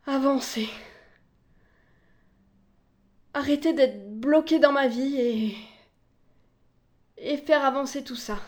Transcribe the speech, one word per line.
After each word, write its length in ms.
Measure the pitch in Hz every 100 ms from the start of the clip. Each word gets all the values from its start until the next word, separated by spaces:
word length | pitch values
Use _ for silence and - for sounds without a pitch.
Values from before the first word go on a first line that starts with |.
| -
avancer. 640 | 269 269 269 - 226 214 - - - _ _ _ _ _ _ _ _ _ _ _ _ _ _ _ _ _ _ _ _ _ _ _
Arrêter 380 | 285 277 285 320
d'être 480 | 320 254 208 202 214
bloquée 380 | 262 311 311 311
dans 140 | 285
ma 160 | 277 269
vie 280 | 233 269 277
et, 380 | 240 220 214 214 - - _ _ _ _ _ _ _ _ _ _ _ _ _ -
et 180 | - 294
faire 280 | 294 302
avancer 380 | 269 262 269 285
tout 120 | 262 233
ça. 220 | - 208